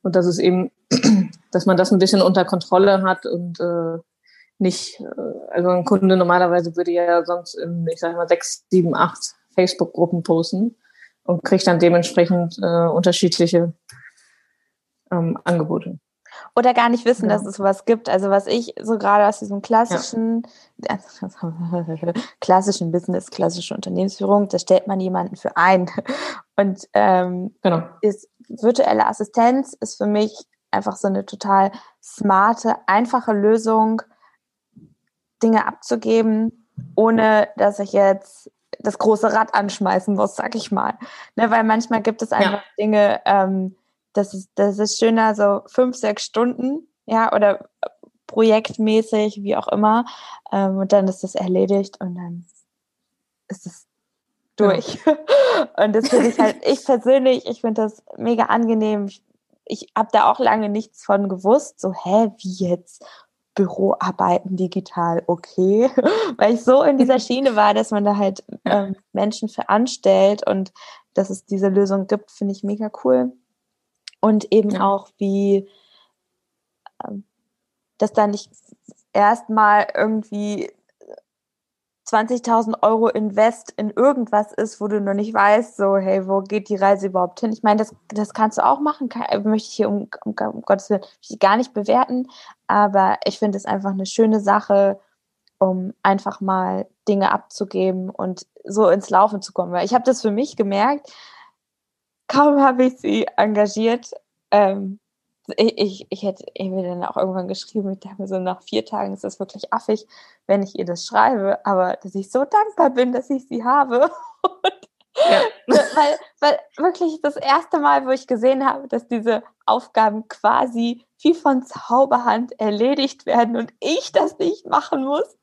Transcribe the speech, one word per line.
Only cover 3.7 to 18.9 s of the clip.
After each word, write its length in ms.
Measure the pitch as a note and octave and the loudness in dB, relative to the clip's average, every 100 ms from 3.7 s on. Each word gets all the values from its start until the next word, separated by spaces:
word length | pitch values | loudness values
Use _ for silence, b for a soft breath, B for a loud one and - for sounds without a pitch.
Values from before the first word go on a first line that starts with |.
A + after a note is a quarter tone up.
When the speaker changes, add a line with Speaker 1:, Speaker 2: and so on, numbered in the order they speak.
| E3+ E3 E3 _ _ b b b _ | -4 -6 -8 _ _ b b b _
Speaker 1:
nicht, 420 | F#3 F3+ - - | -2 -2 -12 -14
äh, 40 | - - - - - | -14 -10 -10 -12 -6
also 180 | E3+ F3+ | -2 2
ein 160 | F3+ | 0
Kunde 300 | E3+ G3 F#3+ | 2 2 4
normalerweise 600 | F#3 F3 F3+ F3+ F3 E3+ E3 | 4 4 4 4 2 0 -4
würde 140 | F3 | -2
ja 340 | F3 F3 E3+ | 0 2 2
sonst 300 | E3 F3 F3 | 0 -6 -6
in, 320 | - E3 E3+ E3 | -12 -8 -4 -6
ich 120 | E3 | -4
sag 160 | E3+ | -6
mal, 120 | E3+ E3+ | -4 0
sechs, 380 | E3+ - - _ | 0 -2 -12 _
sieben, 260 | F#3 E3+ | 2 2
acht 400 | - E3 - - _ _ | 0 -2 -4 -14 _ _
Facebook-Gruppen 720 | - F3+ - E3+ - E3+ F3 | 0 0 -2 -6 -2 -2 -2
posten 520 | E3 E3 E3 F#3 A#3 _ b b b b | 0 -2 -2 -2 -4 _ b b b b
und 200 | - E3+ | -4 -4
kriegt 220 | - F#3+ F#3 | 2 2 4
dann 120 | E3+ | 4
dementsprechend, 800 | F3 F3 E3+ - E3+ F3+ E3+ - | 4 4 2 0 2 2 -2 -4
äh, 260 | F#3 E3+ E3+ | -2 0 0
unterschiedliche, 880 | D#3 F3+ F3 F3 - E3+ E3+ E3+ - _ b b b b b b b b _ _ _ _ | 2 0 2 0 2 2 2 0 -6 _ b b b b b b b b _ _ _ _
ähm, 260 | F3+ E3 - | -2 -2 -4
Angebote. 560 | - F3 D#3+ E3 F3+ F3 _ _ B B B | -2 -2 -2 -4 -6 -16 _ _ B B B
Speaker 2:
Oder 180 | - B3 | 2 4
gar 160 | A#3+ A#3 | 4 2
nicht 160 | A#3+ | 2
wissen, 240 | A#3 A#3+ G#3 | 0 0 0
Speaker 1:
Ja. 60 | |
Speaker 2:
dass 100 | G#3 | 0
es 100 | G#3 | -2
sowas 300 | G3 G3 G3 | -2 0 0
gibt. 240 | - A3+ A3+ | 0 0 0
Also 200 | F#3+ G3 | -2 2
was 180 | G3 G3 | 0 0
ich 260 | A#3+ A#3 - | -4 -4 -10
so 160 | A3 | -4